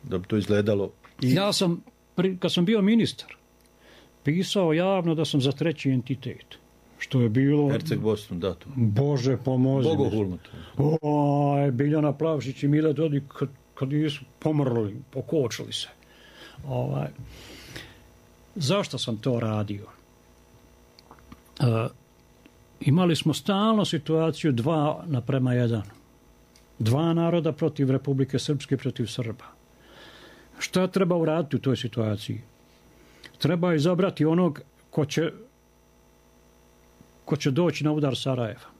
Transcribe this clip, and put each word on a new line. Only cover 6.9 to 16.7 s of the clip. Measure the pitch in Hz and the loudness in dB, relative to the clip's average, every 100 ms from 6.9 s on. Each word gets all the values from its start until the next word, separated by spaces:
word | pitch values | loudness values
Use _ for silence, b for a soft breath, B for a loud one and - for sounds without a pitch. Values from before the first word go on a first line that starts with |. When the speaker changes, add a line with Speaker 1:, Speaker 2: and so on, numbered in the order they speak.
| - | -16
Speaker 2:
Što | - 131 | -2 2
je | 120 | 4
bilo | 110 139 147 143 | 4 4 4 2
Speaker 1:
Herceg | 135 160 104 | 0 -2 -2
Bosnu, | 107 107 - 90 | 0 -2 -4 -4
da, | 95 | -4
to. | 87 - 135 | -4 -10 0
Speaker 2:
Bože | 113 104 143 139 123 123 | 2 2 2 2 0 0
pomozi. | - 127 131 135 123 | 0 2 2 2 2
Speaker 1:
Bogohulno | 123 139 104 98 87 | 2 2 0 -2 -4
to. | - - - - 143 160 | -12 -18 -16 0 2 2
Speaker 2:
Oj, | 147 147 143 143 143 143 143 | 2 2 2 2 2 2 2
Biljana | 120 143 156 151 | 2 2 2 2
Plavšić | 147 160 156 127 131 | 0 0 0 -4 -2
i | 143 | 2
Mile | 147 156 | 4 2
Dodik | 139 160 143 139 | 2 0 0 -4
kad, | - 135 - _ | -6 -6 -6 _
kad | - 135 | -8 -4
nisu | 151 156 143 - - | 0 -2 -4 -14 -6
pomrli, | 156 151 135 117 104 113 - | -2 0 2 0 -2 -6 -10
pokočili | 131 - 165 120 - 110 | -10 -4 -2 -2 -4 -8
se. | 110 - - B B B B B B | -10 -10 -16 B B B B B B
Ovaj, | 139 | -6